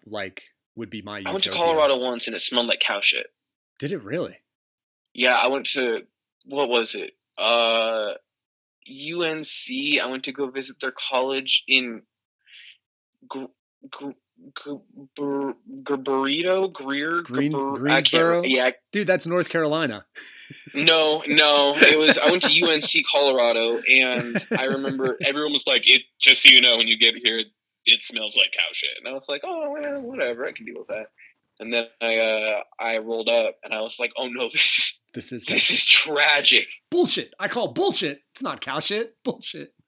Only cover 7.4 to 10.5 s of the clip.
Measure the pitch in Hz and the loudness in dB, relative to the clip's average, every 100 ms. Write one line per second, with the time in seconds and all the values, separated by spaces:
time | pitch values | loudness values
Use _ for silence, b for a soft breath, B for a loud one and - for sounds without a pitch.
7.4 | 107 120 117 113 113 110 104 - _ _ | 2 2 2 0 0 -2 -4 -8 _ _
8.4 | _ _ _ _ - 135 147 175 165 156 | _ _ _ _ -20 -16 -10 -4 -4 -4
9.4 | 151 - - 127 147 143 123 131 135 135 | -6 -6 -4 -6 -2 -2 -2 -6 -8 -6
10.4 | 135 | -6